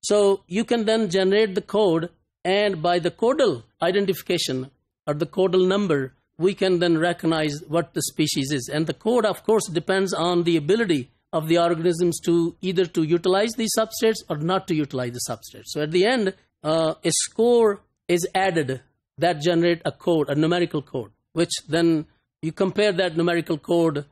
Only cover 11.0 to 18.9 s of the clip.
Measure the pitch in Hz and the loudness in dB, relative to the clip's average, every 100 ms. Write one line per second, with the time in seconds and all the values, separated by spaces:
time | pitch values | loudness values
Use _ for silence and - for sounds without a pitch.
11 | 123 _ _ 170 156 170 170 170 165 165 | -2 _ _ -6 0 2 2 2 0 2
12 | 175 160 - 170 170 - 180 180 180 - | 0 0 0 2 0 -4 -4 0 0 0
13 | 160 170 185 190 226 226 220 - 220 - | 0 0 2 2 0 -2 -2 0 -2 0
14 | 220 220 - 156 160 190 185 160 143 131 | 0 0 -4 -6 -2 -2 0 -2 -2 -4
15 | 123 120 - 117 - 107 107 147 151 175 | -6 -6 -8 -8 -10 -20 -12 -6 -2 0
16 | 196 262 196 - _ _ 151 160 160 160 | 2 2 -2 -4 _ _ -4 0 0 -2
17 | 170 - - - 226 240 220 202 _ _ | -2 -2 -4 0 2 4 4 0 _ _
18 | _ 175 180 190 196 165 135 131 _ | _ -2 0 -2 0 0 -2 -6 _